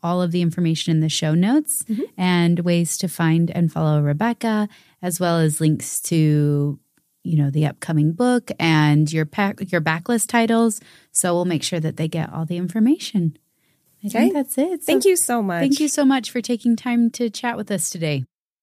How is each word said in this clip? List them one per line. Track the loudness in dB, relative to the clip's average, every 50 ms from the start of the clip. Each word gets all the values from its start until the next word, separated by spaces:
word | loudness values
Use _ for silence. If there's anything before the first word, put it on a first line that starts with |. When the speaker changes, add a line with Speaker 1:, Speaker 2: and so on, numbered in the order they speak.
| -4
Speaker 1:
all | -2 0 0
of | 0 0 0
the | 0 0
information | 0 0 0 0 0 0 -2 0 0
in | 0 2
the | 2 0
show | -2 -2 0 0 2
notes | 2 2 2 2 0 0 -2 -6 -6 -6
Speaker 2:
Mm-hmm. | -6 -4 -4 -6 -6 -6 -2
Speaker 1:
and | 0 0 2 2 2 2 2 2
ways | 2 2 2 2 0 0 -4 -4
to | -6 -6
find | -4 0 0 2 2 2 2 0
and | 0 0 0 0 0
follow | 0 0 2 2 2 2
Rebecca, | 0 0 0 0 -2 -2 -2 -2 -2 0 0 -2 -4 -6 -14 _ _ _ -10
as | -6 -6 -4 -2
well | 0 0 2 2
as | 2 2 2 2 0
links | 0 0 0 -4 -8 -10 -8 -4
to, | -2 2 2 4 4 4 4 2 2 2 0 0 -2 -4 -6 _ _ _ _ _ _ _ _ -6
you | 0 2 2
know, | 2 2
the | 2 0 0
upcoming | 0 -2 -6 -6 -2 0 2 2 2 2
book | 2 0 2 2 0 -2 -4 -6 -2
and | 2 2 4 4 4 4 4 4 2 2
your | 0 -2 -4
pack, | -4 -2 -2 -2 -2 -2 -6 -8 -4 -2
your | -2
backlist | 0 0 -2 -4 -2 -2 -2 -2 -2 0
titles. | 0 0 2 2 2 2 2 2 0 -4 -10 -20 -20 -20 _ _
So | -4 -2 0 0 0
we'll | 0 0
make | 0 -2 -2 -2
sure | -4 -4 -4
that | -4 -4 -4
they | -4 -6 -4
get | -4 -4 -6 -6 -6
all | -8 -6
the | -6 -6 -6
information. | -6 -4 -2 2 2 2 2 0 -2 -4 -2 0 0 0 -2 -6 _ _ _ _ _ _ _ _ _ _ _ _ -10
I | -4
think | 0
Speaker 2:
Okay. | 2 2 2 2
Speaker 1:
that's | 0 -4 -4 -2 -2
it. | -2 -2 -2 -4 -2
So | 0 0
Speaker 2:
Thank | 2 4
you | 2 2
so | 2 0 -2 -2 -2 -2
much. | -2 -2 0
Speaker 1:
thank | 0 0 2 0
you | 0 -2
so | 0 2 2
much | 2 2 2 -2 -4
for | -6 -6 -4
taking | -4 -4 -2 0 0 0
time | 0 0 -2 0 2 2 0 0
to | -2 -4 -4
chat | -4 -4 -6 -6 -4
with | -6 -6 -6
us | -4 -4 -4 -6
today. | -6 -4 -2 -2 -2 -2 -4 -6 _ _ _ _ _ _